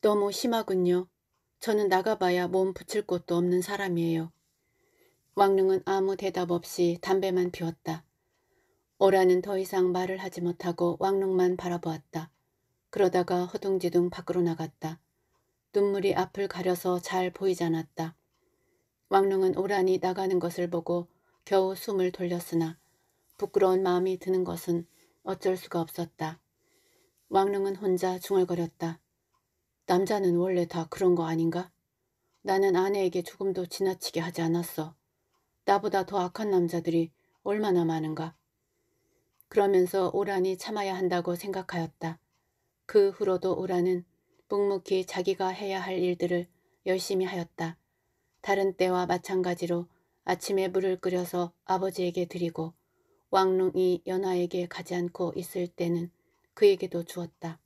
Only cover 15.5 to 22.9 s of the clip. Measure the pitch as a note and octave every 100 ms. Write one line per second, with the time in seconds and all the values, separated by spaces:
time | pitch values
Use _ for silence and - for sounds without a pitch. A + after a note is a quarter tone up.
15.5 | _ _ G#3 G3+ G3 G3 - F#3 - G3
16.5 | F3 F3+ F3+ F#3 F3+ - F#3 F#3 F3 F#3+
17.5 | F3+ E3+ E3 D#3+ - D#3+ - _ _ _
18.5 | _ _ _ _ _ _ G3 G3 F#3+ F#3
19.5 | F3+ F#3+ G3+ F#3 F#3 F#3 F#3 F#3+ F3+ E3+
20.5 | E3+ F3 F3 E3 F3 F3 _ _ _ -
21.5 | G3 F#3+ F#3+ - G3 F3+ F3+ F3 F3 -
22.5 | E3 D#3+ E3 _